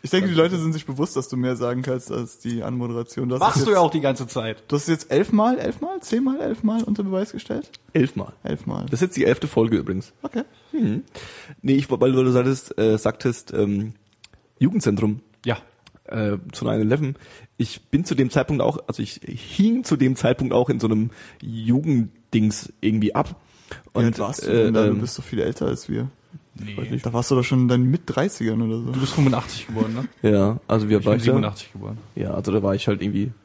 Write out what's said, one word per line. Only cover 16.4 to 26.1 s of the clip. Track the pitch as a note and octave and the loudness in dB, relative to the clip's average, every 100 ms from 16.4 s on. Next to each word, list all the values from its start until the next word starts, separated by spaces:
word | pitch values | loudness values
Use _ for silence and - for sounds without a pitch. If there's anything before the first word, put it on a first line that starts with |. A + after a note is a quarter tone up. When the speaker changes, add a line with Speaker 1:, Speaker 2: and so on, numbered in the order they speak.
| F2+ | -8
Speaker 3:
zu | - | -6
nine | A#2+ A2 | -2 0
eleven. | G#2+ C#3 C#3 C#3 - - - - | 0 0 -2 -6 -16 -20 -20 -6
Ich | A2+ - _ | -6 -6 _
bin | C#3 | -2
zu | F3+ | 0
dem | C3+ B2+ | 0 2
Zeitpunkt | C#3+ B2+ D3 | 0 0 0
auch, | - D3+ - | 0 -2 -8
also | - | -6
ich | A2 - | -8 -10
hing | - A#2 - - G#3 A#3+ | -14 -14 -8 2 2 2
zu | B3 D3 | 0 2
dem | B2+ | 2
Zeitpunkt | C3 A#2+ B2+ C3 | 2 0 0 2
auch | A#2+ B2 | 2 2
in | B2 | 0
so | A2 | 2
einem | G#2+ A2+ - - - | 2 0 -6 -20 -16
Jugenddings | A2 A2+ A2 B2+ D#3+ C3 G#2+ _ _ A#2 G#2+ - - _ | -12 -6 0 2 4 2 2 _ _ 2 2 0 -10 _
irgendwie | G#2 G#2+ G#2 | 0 2 2
ab. | - D3+ - _ _ - - _ | 0 -4 -6 _ _ -20 -20 _
Speaker 1:
Wie | - | 0
alt | A#2 | 2
Speaker 3:
Und, | A2+ | 2
Speaker 1:
warst | G#2 C3 - | -4 -4 0
du | |
denn | A#2 A2 | 4 4
Speaker 3:
äh, | |
Speaker 1:
da? | A2 | 4
Du | G#2 | 4
Speaker 3:
ähm, | G#2 | 2
Speaker 1:
bist | G#2 - | -2 -8
doch | |
viel | - A2 | -8 -2
älter | - C3 B2 | -2 -2 -4
als | B2 - | -4 -4
wir. | A2 B2+ | -6 -6